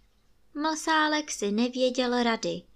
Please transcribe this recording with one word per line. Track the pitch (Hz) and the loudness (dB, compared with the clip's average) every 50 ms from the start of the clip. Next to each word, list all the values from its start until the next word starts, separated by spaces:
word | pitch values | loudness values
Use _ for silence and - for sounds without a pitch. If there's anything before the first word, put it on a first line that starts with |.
| _ _ _ _ _ _ _ _ _ _ - | _ _ _ _ _ _ _ _ _ _ -8
Mlsálek | 294 302 320 311 311 - 330 320 311 302 302 302 302 302 - | -4 -4 -2 -2 -2 -2 0 2 2 2 2 0 -2 -2 -4
si | - - 208 202 202 | -6 -4 -2 0 2
nevěděl | 214 240 247 254 254 254 254 254 262 254 240 240 247 240 | 2 0 0 2 2 0 2 2 2 0 2 2 2 2
rady | 233 226 220 - 175 170 175 - - - | 2 0 0 -2 -4 -4 -6 -8 -14 -20